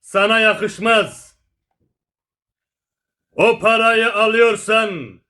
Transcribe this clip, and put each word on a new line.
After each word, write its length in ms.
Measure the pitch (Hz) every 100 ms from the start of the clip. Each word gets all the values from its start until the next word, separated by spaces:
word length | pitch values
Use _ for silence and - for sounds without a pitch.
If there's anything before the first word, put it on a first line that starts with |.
sana 400 | - 196 202 226
yakışmaz. 920 | 220 190 208 208 220 226 175 - - _ _ _ _ _ _ _ _ _ _ _ _ _ _ _ _ _ _ _ _
O 240 | - 202 226
parayı 540 | 196 226 226 226 226
alıyorsan 1080 | 202 220 220 233 214 - 220 220 180 120 92 _